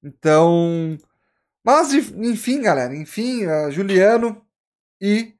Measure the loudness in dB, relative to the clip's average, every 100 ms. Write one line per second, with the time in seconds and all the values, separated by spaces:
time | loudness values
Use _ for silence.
0 | -20 -4 2 4 6 4 0 -2 -6 -8
1 | _ _ _ _ _ _ 2 2 4 0
2 | -2 -6 -6 -4 -4 -2 0 0 -2 -8
3 | -12 -8 -6 -4 -2 -2 -4 -4 0 4
4 | 4 4 -2 -6 _ _ _ _ _ _
5 | -4 -4 -4